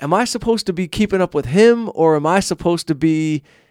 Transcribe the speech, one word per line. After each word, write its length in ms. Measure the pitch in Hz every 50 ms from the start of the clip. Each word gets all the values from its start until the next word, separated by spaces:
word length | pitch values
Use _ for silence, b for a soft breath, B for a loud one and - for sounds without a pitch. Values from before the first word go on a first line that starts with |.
am 120 | 139 147
I 120 | 175 208 247
supposed 420 | - - 220 - 226 226 214 -
to 60 | 190
be 160 | 175 175 185 160
keeping 320 | - - 214 208 196 185
up 140 | 180 - -
with 120 | 147 131
him, 440 | 123 147 202 220 233 240 233 226 196 -
or 220 | - 165 160 156
am 100 | 151 147
I 140 | 156 180 196
supposed 480 | 185 - 175 - - 175 170 165 - -
to 60 | 151
be, 480 | 131 156 160 156 156 156 156 151 143 _ b b b b b